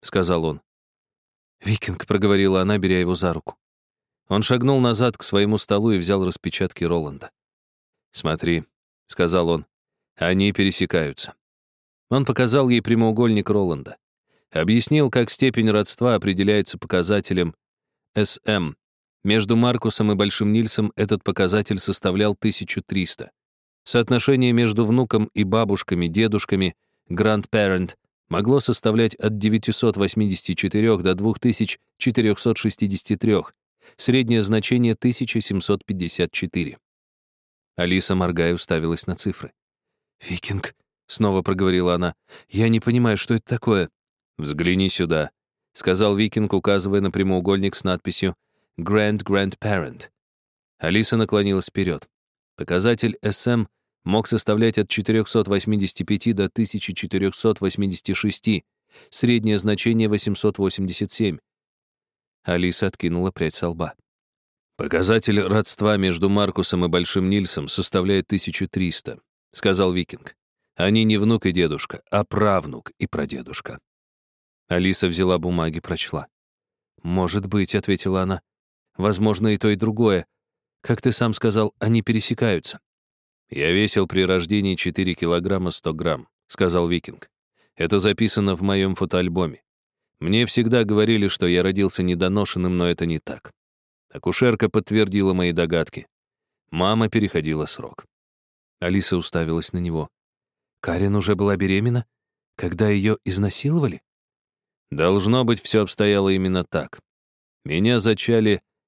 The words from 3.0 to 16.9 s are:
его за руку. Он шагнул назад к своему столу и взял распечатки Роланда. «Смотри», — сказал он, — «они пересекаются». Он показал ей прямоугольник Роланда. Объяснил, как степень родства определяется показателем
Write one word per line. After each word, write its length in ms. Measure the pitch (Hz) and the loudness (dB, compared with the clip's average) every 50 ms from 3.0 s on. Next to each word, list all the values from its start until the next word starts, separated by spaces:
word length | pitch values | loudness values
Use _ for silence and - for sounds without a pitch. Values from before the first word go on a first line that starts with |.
его 140 | 87 87 92 | 0 0 -2
за 180 | 85 95 87 | 0 -2 -2
руку. 260 | 80 80 - - - _ _ _ _ _ _ _ _ _ _ _ _ _ _ - | -2 -4 -8 -14 -18 _ _ _ _ _ _ _ _ _ _ _ _ _ _ -2
Он 140 | 95 104 | -2 0
шагнул 380 | 107 - 123 120 123 135 139 131 | 2 2 0 2 2 2 2 4
назад 380 | 123 120 110 107 127 117 - - | 4 2 2 2 0 0 0 -4
к 40 | |
своему 360 | - - 101 101 101 104 107 98 | -6 0 0 2 2 2 2 0
столу 320 | - - 101 101 110 113 | 0 0 0 2 2 2
и 60 | 104 90 | 2 2
взял 260 | 85 92 101 98 92 | 2 0 0 0 0
распечатки 600 | 90 - - - 85 - - 95 - - - 87 | -2 -4 -4 -6 -6 -4 -4 -4 -4 -4 -4 -2
Роланда. 460 | 82 85 82 76 73 71 69 - - _ _ _ _ _ _ _ _ _ _ _ _ _ _ _ _ | -2 0 -2 -2 -6 -10 -14 -18 -20 _ _ _ _ _ _ _ _ _ _ _ _ _ _ _ _
«Смотри», — 520 | - - - 78 78 - - 85 85 80 - _ _ _ _ _ _ _ _ | -10 -6 -4 -4 -2 -2 0 0 0 -2 -2 _ _ _ _ _ _ _ _
сказал 420 | - - - 87 82 92 90 85 85 | -8 -2 0 0 2 2 2 2 2
он, — 180 | 85 76 - _ _ _ _ _ _ _ _ _ _ | 0 -2 -2 _ _ _ _ _ _ _ _ _ _
«они 360 | - 82 87 92 95 98 104 | -2 0 2 2 2 2 2
пересекаются». 800 | 95 - 98 98 - - 92 - - 85 78 71 - - - - - _ _ _ _ _ _ _ _ _ _ _ _ _ _ - | 2 2 2 2 2 0 -2 0 0 0 0 -2 -4 -8 -8 -10 -10 _ _ _ _ _ _ _ _ _ _ _ _ _ _ -2
Он 160 | 120 139 131 | 0 0 0
показал 440 | 131 117 - 127 110 127 143 135 123 | 0 0 2 2 4 4 4 4 4
ей 120 | 120 113 | 2 2
прямоугольник 680 | - 113 117 113 113 110 107 117 123 113 110 104 95 - | 2 2 2 4 4 2 2 2 2 2 2 2 2 2
Роланда. 480 | 101 101 95 87 78 69 67 - - _ _ _ _ _ _ _ _ _ _ _ | 2 2 2 0 -2 -4 -6 -14 -18 _ _ _ _ _ _ _ _ _ _ _
Объяснил, 600 | - 78 82 98 113 120 - - 151 151 143 117 | -2 0 2 4 4 2 4 2 2 2 2 2
как 200 | - 127 113 - | 2 0 0 0
степень 400 | - - 135 131 - 117 110 110 | 0 0 0 2 2 2 2 4
родства 440 | 104 107 101 - - - 120 123 113 | 4 2 2 0 -2 0 2 2 2
определяется 640 | 92 - 101 92 95 98 104 107 104 92 - - - | 2 0 0 0 2 2 2 4 2 2 -2 -4 -10
показателем 800 | - - | -6 -2